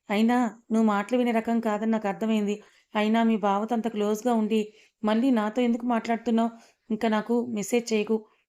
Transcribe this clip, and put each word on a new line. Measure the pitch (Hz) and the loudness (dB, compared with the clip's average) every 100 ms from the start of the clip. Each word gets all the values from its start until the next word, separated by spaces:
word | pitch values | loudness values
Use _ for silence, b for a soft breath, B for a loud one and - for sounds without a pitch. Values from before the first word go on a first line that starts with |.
| - | -4
అయినా | 208 226 247 233 - - | 2 2 2 0 -4 -4
నువ్వు | 220 220 | 2 2
మాటలు | 202 208 247 | 2 0 0
వినే | 240 | 2
రకం | 226 226 233 | 0 0 -2
కాదని | 226 208 220 | -2 -2 0
నాకు | 220 208 | 0 -2
అర్థమైంది. | 196 220 220 202 208 b b b | -4 -2 0 0 -4 b b b
అయినా | 214 214 226 | -2 2 2
మీ | 226 220 | 2 2
బావతో | 202 196 220 | 2 0 0
అంత | 233 226 | -2 -2
క్లోజ్గా | 214 208 214 247 | -2 -2 0 0
ఉండి | 226 214 220 208 B B B | 0 2 0 -2 B B B
మళ్ళీ | 214 220 269 | -2 2 2
నాతో | 233 208 214 | 2 0 0
ఎందుకు | 240 233 240 | 0 0 -2
మాట్లాడుతున్నావు? | 233 226 226 240 226 226 226 B B - | -2 -2 -4 0 0 0 -4 B B -8
ఇంకా | 214 226 | -2 0
నాకు | 214 214 240 240 | 0 0 -2 -2
మెసేజ్ | 214 196 240 233 | -4 -2 -2 0
చేయకు, | 220 208 220 - b | -2 0 -2 -4 b